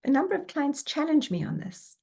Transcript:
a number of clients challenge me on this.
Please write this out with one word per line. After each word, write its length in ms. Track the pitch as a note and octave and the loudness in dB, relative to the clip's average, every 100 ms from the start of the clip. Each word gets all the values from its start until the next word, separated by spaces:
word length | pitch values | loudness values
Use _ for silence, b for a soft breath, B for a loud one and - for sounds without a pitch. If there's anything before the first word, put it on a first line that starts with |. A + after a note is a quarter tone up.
a 60 | - | 4
number 240 | C#4 F#4 | 2 4
of 120 | F#4+ - | -2 -2
clients 360 | D#4 C#4+ D4 | -2 0 -2
challenge 480 | - D#4 D#4+ D4+ - | -4 -2 4 4 4
me 140 | F3 | -2
on 140 | - D#3 | -2 -4
this. 380 | F#3 - - - | -6 -10 -14 -14